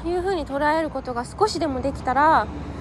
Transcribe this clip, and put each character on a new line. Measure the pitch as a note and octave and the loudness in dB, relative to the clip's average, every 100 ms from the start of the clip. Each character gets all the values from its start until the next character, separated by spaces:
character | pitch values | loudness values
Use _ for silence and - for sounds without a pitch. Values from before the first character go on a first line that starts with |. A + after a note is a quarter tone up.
う | E4 | -2
い | F4+ | -2
う | |
ふ | F#4 | 0
う | F4+ | -2
に | C4+ | -2
捉 | C#4 D4 D#4+ | 0 2 2
え | |
る | D4+ | 0
こ | C4+ | -4
と | B3+ | -6
が | A#3+ | -6
少 | B3 - G#4 | -6 0 0
し | D#4 | 2
で | D#4 | -2
も | C4 | -2
で | C4+ | -4
き | - | -2
た | B3+ B3 | 0 4
ら、 | D#4 C#4 G#3+ - - - | 6 6 2 -6 -10 -10